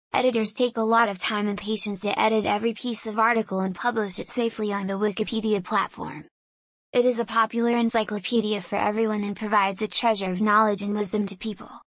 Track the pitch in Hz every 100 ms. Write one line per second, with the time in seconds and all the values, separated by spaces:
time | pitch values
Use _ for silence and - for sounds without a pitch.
0 | _ - 254 226 214 - 247 240 220 226
1 | 226 185 - 208 208 196 196 214 208 196
2 | 208 - 220 220 202 208 226 214 247 220
3 | 220 214 226 226 220 190 190 180 247 226
4 | 208 - - - 233 226 208 202 196 196
5 | 214 190 214 220 214 208 190 214 - -
6 | - 151 - _ _ _ _ _ _ 247
7 | 247 233 226 226 226 233 233 240 226 226
8 | 214 208 - 240 208 208 - 202 208 214
9 | 220 214 202 196 214 208 196 190 214 -
10 | 233 208 185 180 214 208 220 202 202 208
11 | 202 208 202 185 220 196 - -